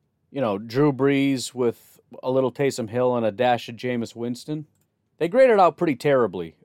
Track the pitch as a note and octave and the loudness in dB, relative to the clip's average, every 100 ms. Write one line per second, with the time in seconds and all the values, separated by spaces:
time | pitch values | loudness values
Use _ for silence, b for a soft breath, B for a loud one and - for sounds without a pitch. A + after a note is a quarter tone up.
0 | _ _ _ C#3 A#2+ G2+ A2+ A#2+ D3 B2+ | _ _ _ -4 -2 -2 -4 0 2 2
1 | C#3 C#3 C#3 C3+ - B2 A#2+ - _ _ | 0 2 0 -2 -6 -2 -2 -2 _ _
2 | _ - C3 C3 B2+ - C#3 B2 A2+ A#2+ | _ -10 -2 0 0 -2 -2 -2 -6 -2
3 | B2 B2 A2 G2+ B2 A#2+ - A#2 B2+ A#2+ | 0 0 -2 0 0 0 -4 -10 -6 -6
4 | A2+ A#2 A#2+ A#2+ - D#3 D3+ _ _ _ | -6 -8 -10 -8 -10 -10 -10 _ _ _
5 | _ _ E3 A#3 C4 G#3 F3 D3+ E3+ B2 | _ _ -2 4 6 6 4 4 -2 0
6 | D3 C3+ A2 F2+ E2 - | 2 2 2 -2 -10 -14